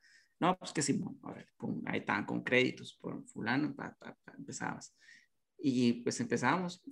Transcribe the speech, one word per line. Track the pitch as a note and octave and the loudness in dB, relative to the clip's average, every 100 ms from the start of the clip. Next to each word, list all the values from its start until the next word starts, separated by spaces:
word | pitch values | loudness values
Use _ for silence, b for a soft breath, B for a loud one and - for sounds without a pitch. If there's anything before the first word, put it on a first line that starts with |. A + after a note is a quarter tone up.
| b b b - | b b b 0
"No, | E3 F3+ | 2 2
pues | - | -2
que | - | -2
Simón", | - - - - | 2 0 0 -8
órale, | - - - - | -12 -12 -16 -8
pum, | - - - | -4 -4 -2
ahí | G#2 | -2
estaban | - G2+ - | 0 0 0
con | A#2+ | -2
créditos | - B2+ B2+ - - - | 4 4 4 0 -12 -10
por | F2 - - | -8 -8 -10
fulano, | - G#2+ C3 D3+ | -6 -2 0 0
pa, | - - - | -4 -10 -10
pa, | - - | -16 -16
pa, | - - | -18 -14
empezabas. | - - - - - b b b b _ _ - | -10 -6 -6 -6 -12 b b b b _ _ -2
Y, | C#3+ B2 A#2+ A#2 | 2 6 6 4
pues, | C3 - | 0 0
empezamos. | A#2 A#2 B2 F3 F3+ - - | 0 2 4 2 0 -6 -4